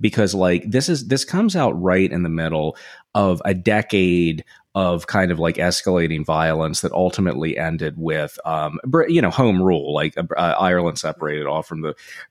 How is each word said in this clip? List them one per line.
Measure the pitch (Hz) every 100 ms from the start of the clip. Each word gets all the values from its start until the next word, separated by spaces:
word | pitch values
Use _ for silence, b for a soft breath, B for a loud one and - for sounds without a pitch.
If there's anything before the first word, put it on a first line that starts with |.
because, | 107 117 98
like, | 95 90 87 107
this | 127 156
is, | 143 113
this | 135
comes | - 180 220
out | 185 120 80
right | 92 92 92
in | 87
the | 85
middle | 82 80 80 78 B B B _
of | 104 98 82
a | 98
decade | 95 107 107 - 101 92 87 82 78 b b _ 98
of | 90 85 -
kind | 101 92
of, | 80
like, | 82
escalating | 80 87 - 98 90 82 78 76
violence | 80 80 80 80 -
that | 87
ultimately | 87 92 - 90 64 80 69
ended | 80 80 78 82
with, | 80 78 73 -
um, | 80 78 76 80
Br-, | 131 160 160
you | 165
know, | 92
home | 135 120 92
rule. | 92 80 71
Like, | 73 78 80
uh, | 85 -
uh, | 87 -
Ireland | 92 90 85 78
separated | 80 - 76 76 71
off | 78 -
from | 80
the | 78 B B B B